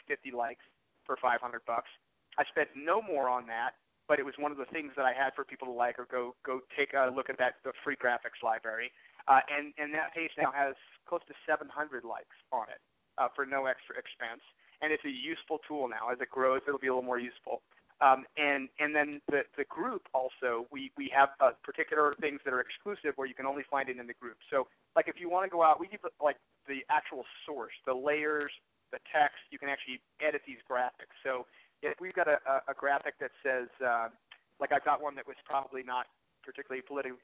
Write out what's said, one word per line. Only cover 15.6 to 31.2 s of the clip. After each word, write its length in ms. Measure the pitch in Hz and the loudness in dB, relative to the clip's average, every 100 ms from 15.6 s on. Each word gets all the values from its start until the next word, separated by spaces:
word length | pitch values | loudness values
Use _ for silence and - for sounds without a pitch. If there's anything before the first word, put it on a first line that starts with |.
| - | -4
tool 220 | 151 127 | -4 -2
now. 240 | 110 117 | -2 -4
As 80 | 123 | -2
it 80 | - | -2
grows, 320 | 135 131 135 143 | 2 4 4 0
it'll 120 | 139 | -2
be 80 | 131 | 0
a 60 | |
little 80 | 127 | 0
more 160 | 127 123 | 0 -2
useful. 460 | 123 - - 120 _ _ _ - | -4 -10 -8 -8 _ _ _ 4
Um, 240 | 143 131 - - | 6 6 2 0
and, 320 | 147 139 131 - | 2 2 -2 -2
and 160 | 151 | 0
then 260 | 151 147 147 - | 2 0 -2 0
the, 140 | 143 120 - | 0 0 -4
the 80 | 139 | -6
group 380 | - 247 214 - | -4 -4 -6 -4
also, 540 | 135 127 - 127 117 120 | -2 -2 -4 -2 -2 -4
we, 200 | 139 135 - | -10 -10 -8
we 160 | 135 | 2
have, 180 | 135 139 - | 6 6 6
uh, 160 | 131 - | 4 4
particular 500 | - 151 156 156 147 - | -4 -4 0 4 4 4
things 180 | 151 139 139 | -2 -2 -2
that 80 | |
are 80 | 127 | -2
exclusive 560 | 120 - 208 202 151 135 | -2 -6 -8 -6 -4 -4
where 80 | 135 | -4
you 80 | |
can 140 | 123 135 | -4 -4
only 160 | 143 131 | -4 -2
find 180 | 135 131 | -2 -2
it 80 | 123 | -6
in 80 | 120 | -10
the 80 | |
group. 240 | 120 120 110 - | -12 -14 -14 -2
So, 160 | 139 123 _ _ 165 | -2 -2 _ _ 2
like, 120 | 160 | 2
if 120 | 160 | 0
you 120 | 175 | -2
wanna 180 | 180 196 | 0 2
go 140 | 175 | 6
out, 160 | 160 147 | 6 6
we 80 | 190 | 2
give, 180 | 208 175 - | -8 -10 0
like, 160 | 147 135 _ _ - | 0 0 _ _ -8
the 180 | 135 - | -6 0
actual 340 | 151 - 143 117 - | 0 0 -8 -10 -12
source, 300 | - 143 107 - - | -10 -8 -8 -6 -4
the 60 | |
layers, 580 | 127 143 151 151 151 143 - _ _ _ | -2 0 0 0 0 -2 -8 _ _ _
the 60 | 131 - | -14 0
text. 300 | 156 147 - - | 4 4 2 -14
You 80 | 135 | -8
can 100 | 139 | -4
actually 320 | 139 - 127 _ - | -4 -6 -12 _ -2
edit 220 | 151 143 - | 0 0 -6
these 160 | 120 - | -14 -4
graphics. 480 | 123 123 - - - | 0 0 -4 -16 -8